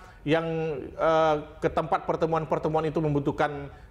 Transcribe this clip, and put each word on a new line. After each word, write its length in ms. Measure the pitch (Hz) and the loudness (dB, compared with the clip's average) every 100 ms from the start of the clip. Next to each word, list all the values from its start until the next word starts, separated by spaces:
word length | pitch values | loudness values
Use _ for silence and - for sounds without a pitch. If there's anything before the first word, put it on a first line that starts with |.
| - - | -20 -8
yang, 240 | 143 160 165 160 160 139 - | 0 2 2 -2 -2 -4 -8
eh, 440 | - 160 160 160 151 147 - | 0 2 4 4 2 -2 -4
ke 100 | 160 | -2
tempat 360 | 170 160 190 | -2 0 -2
pertemuan-pertemuan 840 | - 165 160 160 160 156 156 156 156 | 0 0 0 0 0 -2 0 0 0
itu 140 | 156 | 0
membutuhkan 680 | 156 147 147 143 151 143 139 - - | 0 0 0 0 -2 -2 -10 -14 -12